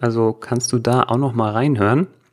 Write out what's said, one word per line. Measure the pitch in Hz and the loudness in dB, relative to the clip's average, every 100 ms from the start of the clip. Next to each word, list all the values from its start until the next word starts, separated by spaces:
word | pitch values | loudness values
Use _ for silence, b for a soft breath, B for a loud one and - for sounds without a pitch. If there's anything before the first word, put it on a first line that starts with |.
also | 117 113 113 | -2 0 0
kannst | 107 - 123 - | -2 -4 -4 0
du | 123 | -2
da | 117 123 | 2 0
auch | - 120 | 0 0
noch | 139 | 0
mal | 117 107 | 0 -2
reinhören. | 110 147 113 104 135 185 - _ | 0 0 2 2 2 -2 -8 _